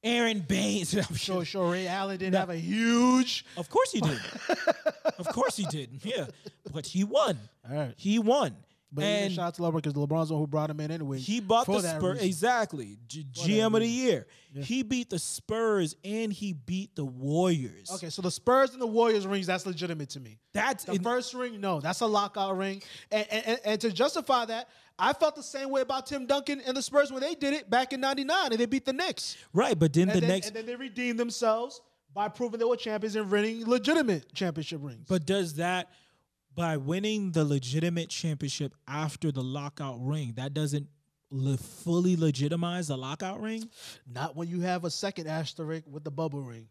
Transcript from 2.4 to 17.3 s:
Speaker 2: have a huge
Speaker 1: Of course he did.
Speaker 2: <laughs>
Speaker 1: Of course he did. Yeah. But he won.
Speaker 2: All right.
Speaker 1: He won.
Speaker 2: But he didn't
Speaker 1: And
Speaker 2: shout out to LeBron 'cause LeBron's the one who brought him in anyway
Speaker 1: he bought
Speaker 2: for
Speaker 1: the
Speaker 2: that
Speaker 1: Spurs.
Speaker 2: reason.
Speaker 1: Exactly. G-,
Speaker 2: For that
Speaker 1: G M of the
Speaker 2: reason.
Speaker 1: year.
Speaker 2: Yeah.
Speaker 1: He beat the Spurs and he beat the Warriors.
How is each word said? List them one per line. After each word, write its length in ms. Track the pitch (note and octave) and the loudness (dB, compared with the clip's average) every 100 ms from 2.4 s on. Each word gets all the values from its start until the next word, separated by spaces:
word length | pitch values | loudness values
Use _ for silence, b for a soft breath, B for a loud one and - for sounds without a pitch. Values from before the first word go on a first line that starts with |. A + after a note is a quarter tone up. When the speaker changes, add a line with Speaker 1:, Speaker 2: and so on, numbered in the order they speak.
Speaker 2:
have 100 | F#3 | 2
a 60 | E3 | -4
huge 880 | E3+ G#3 A3+ A#3 B3+ B3+ B3+ - - - | -2 2 4 6 8 6 4 -2 -6 -10
Speaker 1:
Of 140 | E3+ | 0
course 220 | A4 C5 | 4 4
he 80 | A3+ | 2
did. 180 | F3 B2 - - - | 2 0 -6 -10 -2
Speaker 2:
<laughs> 720 | F4+ - - D#4 - D4 - | 0 2 2 0 0 -2 -2
Speaker 1:
Of 100 | F3+ | -4
course 280 | A#3 C4 - | 0 0 0
he 80 | F#3+ | -4
did. 340 | D3+ B2 C3+ | -4 -8 -10
Yeah. 240 | G#3 B3 C#3 B B B - | -6 -4 -6 B B B -10
But 140 | D3+ - | -8 -4
he 180 | F3+ | -2
won. 340 | G#3 C4+ C#4 C#3 G#2 _ A#2+ | 2 2 2 0 -8 _ -8
Speaker 2:
All 60 | C#3+ | -4
right. 180 | C3+ A#2 | -4 -4
Speaker 1:
He 220 | G3 A3 | 0 2
won. 380 | G#3+ C#4 F#3 G#2 - _ _ | 4 4 2 -4 -20 _ _
Speaker 2:
But 100 | C#3+ | -2
he 20 | G3+ | 0
didn't 140 | G#3 G3 | 2 0
Speaker 1:
And 80 | |
Speaker 2:
shout 120 | F3+ E3+ | 0 -4
out 80 | |
to 80 | E3+ | 0
LeBron 200 | E3+ E3 | 0 0
'cause 80 | D3 | 0
LeBron's 340 | C#3+ C#3+ D#3+ D#3+ | 0 0 2 2
the 60 | |
one 80 | D#3 | 0
who 40 | D3+ | 0
brought 220 | D3+ D#3 | 0 -2
him 120 | D3+ | -4
in 100 | D3+ | -6
anyway 280 | E3 C#3+ C3+ | -4 -4 -6
Speaker 1:
he 220 | C3 A#3 | -2 -4
bought 240 | F#3+ A3+ F#3 | 4 2 4
Speaker 2:
for 100 | G#3 | 2
Speaker 1:
the 60 | |
Speaker 2:
that 160 | F3 D#3+ | 0 0
Speaker 1:
Spurs. 140 | F3+ | 0
Speaker 2:
reason. 120 | - F#3 | 2 0
Speaker 1:
Exactly. 720 | D#3+ A3+ A#3+ G#3+ D3+ G#2+ G#2 A#2 | 2 2 4 2 -4 -10 -14 -14
G-, 160 | C#3+ | -12
Speaker 2:
For 40 | C#3 B2+ | -12 -2
that 60 | D#3 | 2
Speaker 1:
G 140 | G#3+ | 4
M 140 | A3 | 6
of 60 | A3 | 4
the 60 | A#3 | 2
Speaker 2:
reason. 180 | A#3+ | 2
Speaker 1:
year. 220 | B3+ D#3 - b b | 4 2 0 b b
Speaker 2:
Yeah. 100 | C#3 | -10
Speaker 1:
He 180 | C3+ B3 | -4 -4
beat 260 | A3 B3+ A#3+ | 0 -2 -2
the 100 | E3+ | -4
Spurs 760 | - - - A3 A3+ G3+ D#3+ - | -4 -8 -4 0 2 4 2 -2
and 280 | F#3+ G#3+ A3 | -6 -4 -2
he 200 | G3 G#3 | -4 -4
beat 420 | D#3+ A#2+ F#3 G3 - | -6 -4 -4 -4 -6
the 80 | |
Warriors. 840 | C#3 B2+ C3+ | -6 -4 0